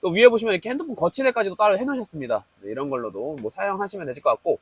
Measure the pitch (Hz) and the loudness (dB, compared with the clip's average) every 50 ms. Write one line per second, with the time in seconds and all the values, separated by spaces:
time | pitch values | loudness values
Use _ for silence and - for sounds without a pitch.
0 | - 185 170 196 233 247 233 226 220 226 196 175 - 220 254 285 339 311 233 - | -2 0 4 8 8 8 8 6 0 0 -2 -2 -2 -4 -6 -6 -6 -8 -4 -2
1 | - 175 - - 269 262 247 233 220 196 180 - 214 208 196 190 247 269 285 254 | -2 0 0 2 0 2 2 0 -2 -2 0 2 4 4 4 2 0 -4 -4 -4
2 | 220 - - 156 135 117 117 104 - _ _ _ 98 101 110 127 143 143 135 127 | -4 -4 -6 -6 -4 -2 -2 -4 -4 _ _ _ -12 -10 -8 -6 -6 -4 -4 -6
3 | 117 107 92 98 117 147 156 143 107 107 - - 196 202 196 190 208 196 - 196 | -6 -6 -8 -8 -8 -8 -8 -6 -8 -8 -8 -4 -4 -4 -2 -4 -4 -6 -6 -8
4 | 170 139 127 147 - 143 117 - _ 170 135 - | -8 -10 -10 -2 0 0 0 0 _ -2 -2 -2